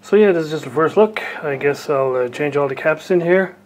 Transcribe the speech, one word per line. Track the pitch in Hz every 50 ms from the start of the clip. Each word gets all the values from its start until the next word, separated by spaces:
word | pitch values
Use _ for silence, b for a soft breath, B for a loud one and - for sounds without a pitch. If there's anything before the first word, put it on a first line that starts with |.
| _
so | - 196
yeah, | 208 214 202
this | 180 170 160
is | 151
just | 156 151 -
a | 139
first | 120 147 233 233 -
look. | 202 214 208 214 - - - - - -
I | 151 139
guess | 131 139 143 139 - - -
I'll, | 147 135 135 131 127
uh, | 127 123 123
change | 123 - 151 147 135
all | 143 143
the | 135 135
caps | - - 160 156 156 - -
in | 190 175
here | 165 170 180 190 190 180 - _ _